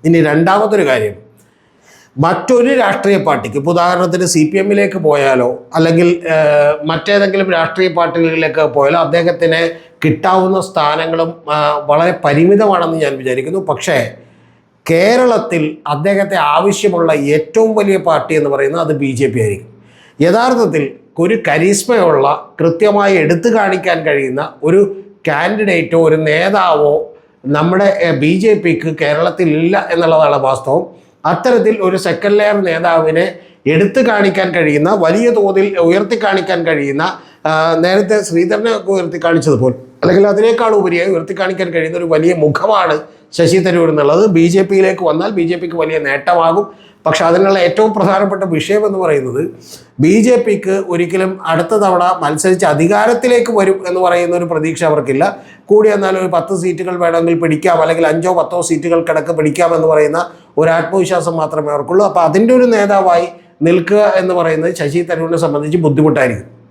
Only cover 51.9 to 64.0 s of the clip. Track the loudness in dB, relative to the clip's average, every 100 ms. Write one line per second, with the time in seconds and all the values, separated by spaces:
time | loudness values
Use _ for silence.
51.9 | 2 0 0 -4 -2 0 2 0 2 2
52.9 | 2 0 0 2 0 0 0 0 0 -2
53.9 | -2 0 0 0 -2 -2 -4 -4 -2 0
54.9 | 0 -2 0 -2 -4 -18 -20 2 4 4
55.9 | 2 0 -2 0 -2 -2 -4 -2 -4 -6
56.9 | -2 0 0 0 0 0 0 0 2 2
57.9 | 2 0 0 0 0 -2 -4 -2 -2 0
58.9 | 0 0 -2 -2 -2 -2 0 0 2 2
59.9 | 2 2 0 -6 -10 _ -2 0 0 0
60.9 | -2 0 -2 -2 -4 -4 -4 -4 -6 -2
61.9 | 0 2 2 2 2 4 4 4 2 2
62.9 | 2 2 2 0 -8 -20 _ 0 0 2
63.9 | 2